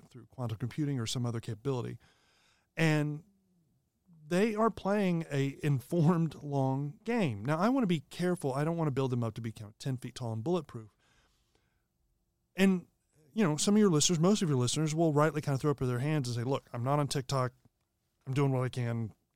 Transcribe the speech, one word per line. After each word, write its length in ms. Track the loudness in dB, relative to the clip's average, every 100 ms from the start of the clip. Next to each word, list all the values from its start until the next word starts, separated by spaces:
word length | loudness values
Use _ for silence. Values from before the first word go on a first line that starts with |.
| -20
through 160 | -20 -16
quantum 260 | -8 -6 -6
computing 420 | -6 -4 -2 -2
or 60 | -4
some 200 | -4 -4
other 140 | -4
capability. 580 | -8 -6 -4 -4 -6 -10 _ _ _ _ _ _ _ 0
And 460 | 2 2 0 -6 -14 _ _ _ _ _ _ _ _ -18 -4
they 280 | 0 0 2
are 160 | 0
playing 540 | 0 -2 0 2 0 -2
a 240 | -2 -2 -2
informed 720 | -2 -2 0 2 4 4 0 -4
long 540 | -4 0 0 0 -4 -8 -4
game. 400 | 0 0 -2 -2
Now, 120 | 0
I 120 | 2
wanna 180 | 2 2
be 160 | 0 -4
careful. 440 | -4 -2 0 -2
I 120 | 0 0
don't 100 | 0
wanna 160 | 0
build 200 | 0 0
them 120 | 0
up 120 | -2 -4
to 60 |
be 120 | -8
kind 160 | -10 -14
of 80 | -10
ten 180 | -6 -6
feet 200 | -8 -8
tall 180 | -6
and 100 | -4
bulletproof. 460 | -2 -2 -4 -14 -16 _ _ _ _ _ _ _ _ _ _ _ _ _ _ _ _ 2
And, 300 | 4 4 -2 _ _ _ _
you 100 | 0
know, 120 | 2 2
some 200 | 4 6
of 40 |
your 100 | 6
listeners, 300 | 6 4 4
most 220 | 4 4
of 80 | 2
your 80 | 2
listeners 360 | 2 0 0
will 200 | 2 2
rightly 280 | 4 2 0
kind 120 | -2
of 80 | 0
throw 100 | 0
up 80 | 0
their 200 | -2 -2
hands 280 | 0 0 -2
and 80 | -4
say, 80 |
"Look, 240 | -2 -4 -6
I'm 100 | -6
not 160 | 0 0
on 80 | 0
TikTok. 460 | -2 -2 -2 -4 -6 _ _ _ _ _ _ -4
I'm 60 |
doing 180 | 0 2
what 100 | 0
I 60 | -2
can. 460 | -2 -2 -2 -6 -10 _